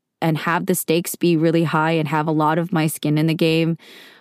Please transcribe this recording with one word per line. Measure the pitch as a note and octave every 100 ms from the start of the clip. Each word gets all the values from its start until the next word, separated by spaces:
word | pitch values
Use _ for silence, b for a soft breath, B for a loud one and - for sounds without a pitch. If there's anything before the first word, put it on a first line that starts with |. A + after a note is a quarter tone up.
| _ -
and | E3 D#3
have | - E3+ F3+
the | F3+
stakes | - E3 F3+ -
be | F3 D#3+
really | E3 E3
high | E3 D#3+ D#3+
and | E3 D3
have | D#3 D#3
a |
lot | D#3 D3+ D#3+
of | E3+
my | D#3+ D#3
skin | - D3+ D3+
in | D#3+
the |
game, | D#3+ E3 D#3+ E3 D#3+ B B B B